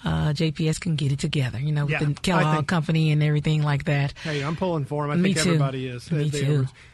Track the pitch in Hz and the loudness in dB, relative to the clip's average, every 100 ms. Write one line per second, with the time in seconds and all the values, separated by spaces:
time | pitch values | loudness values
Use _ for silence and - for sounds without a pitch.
0 | - 160 156 147 160 147 156 156 170 147 | -4 0 0 2 0 0 0 0 -2 0
1 | 139 139 147 147 123 107 151 151 147 156 | 0 0 -2 0 -2 -2 -2 0 0 0
2 | 147 139 - 175 156 156 139 175 151 160 | 0 0 2 2 4 2 2 0 0 2
3 | 156 151 151 147 156 151 147 143 147 143 | 2 2 2 2 2 0 2 0 0 0
4 | 139 - 165 147 139 165 185 160 135 147 | -2 -4 -6 -4 -4 -2 -2 -2 -2 -4
5 | 147 160 190 160 180 160 139 131 127 123 | -2 2 2 2 2 2 2 -2 -6 -8
6 | - 151 147 143 139 147 131 - - | -4 -2 0 0 0 0 0 -6 -20